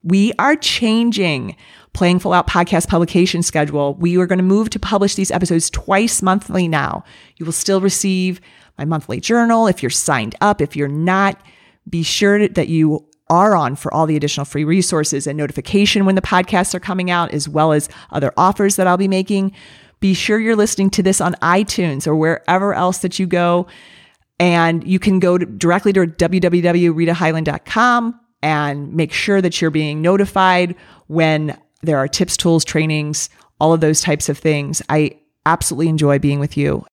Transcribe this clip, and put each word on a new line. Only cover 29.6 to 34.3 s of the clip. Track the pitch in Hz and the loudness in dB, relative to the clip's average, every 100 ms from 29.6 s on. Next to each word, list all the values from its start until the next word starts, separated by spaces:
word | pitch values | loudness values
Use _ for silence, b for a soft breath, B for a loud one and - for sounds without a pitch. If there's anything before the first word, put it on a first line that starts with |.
you're | 165 | 0
being | 156 151 151 | 0 -2 0
notified | 165 196 196 196 185 180 175 175 B B _ | 0 2 0 2 2 2 0 -4 B B _
when | 160 160 156 151 - _ _ | 0 0 0 -4 -8 _ _
there | 160 147 | -2 0
are | 135 | -2
tips, | - 175 - | -2 -2 0
tools, | 175 165 - | 2 2 0
trainings, | 160 156 151 151 151 - b b _ | -2 0 -2 -4 -6 -8 b b _
all | 156 | 2
of | 165 | 4
those | 160 156 | 4 2
types | - 151 | 0 -2
of | - | -2